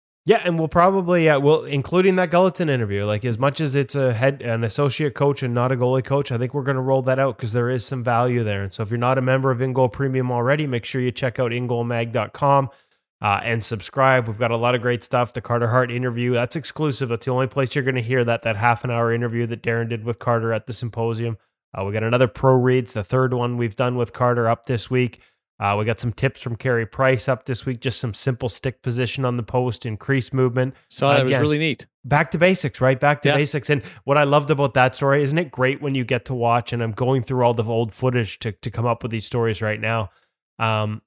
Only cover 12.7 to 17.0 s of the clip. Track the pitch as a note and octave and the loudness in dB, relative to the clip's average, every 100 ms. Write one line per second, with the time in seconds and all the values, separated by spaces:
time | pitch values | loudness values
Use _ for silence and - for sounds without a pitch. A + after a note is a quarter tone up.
12.7 | - _ _ _ _ G#2 G2+ A#2 A#2 - | -8 _ _ _ _ 0 0 0 -2 -2
13.7 | A2 - C#3 C3+ C3 A#2 G#2+ A#2+ A#2 A#2+ | -6 -4 2 4 4 0 -2 -2 0 0
14.7 | B2 B2 A#2+ - B2+ A#2 A#2+ - A#2+ A#2 | 0 0 -2 -2 -2 -2 -4 -4 -2 2
15.7 | B2 B2 A#2+ B2+ A#2 B2 A#2+ B2 E3 - | 2 0 -2 -4 -2 0 0 -2 -4 -6
16.7 | - D3+ A#2+ | -4 -2 -2